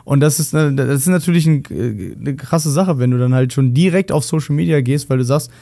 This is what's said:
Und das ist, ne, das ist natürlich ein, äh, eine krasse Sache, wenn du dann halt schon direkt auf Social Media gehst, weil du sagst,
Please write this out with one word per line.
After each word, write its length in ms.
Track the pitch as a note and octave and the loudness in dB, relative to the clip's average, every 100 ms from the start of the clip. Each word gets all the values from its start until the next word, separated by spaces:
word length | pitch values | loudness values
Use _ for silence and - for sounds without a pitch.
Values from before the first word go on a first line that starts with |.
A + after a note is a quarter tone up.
Und 160 | - C#3 | -2 2
das 200 | D3+ C#3+ | 2 2
ist, 140 | D3+ | 0
ne, 200 | D#3 D3+ | 0 0
das 280 | C#3 B2+ C#3+ | 0 0 0
ist 60 | D3+ | 2
natürlich 380 | F3+ - E3+ D#3+ | 0 2 2 2
ein, 180 | D3 - | 0 -2
äh, 460 | D#2 A#2 G#2 F#2 - | -6 -6 -6 -10 -8
eine 160 | C#3+ C3+ | -8 -8
krasse 360 | - E3 D#3 | -4 -2 0
Sache, 280 | C#3+ F#3+ C#3+ | 0 0 2
wenn 120 | B2+ | 2
du 60 | B2 | 2
dann 160 | B2+ | 2
halt 200 | B2+ C3 | 2 2
schon 200 | C3+ C3+ | 2 2
direkt 380 | B2+ F#3 F3+ G3 | 4 2 2 0
auf 120 | D3+ - | -2 -2
Social 300 | D#3+ C3+ D3 | -4 -2 -2
Media 260 | E3 D3+ | 2 2
gehst, 280 | B2+ C#3+ - | 2 -2 -2
weil 80 | C3 | -2
du 80 | B2 | 0
sagst, 240 | D3 - - | 0 -2 -12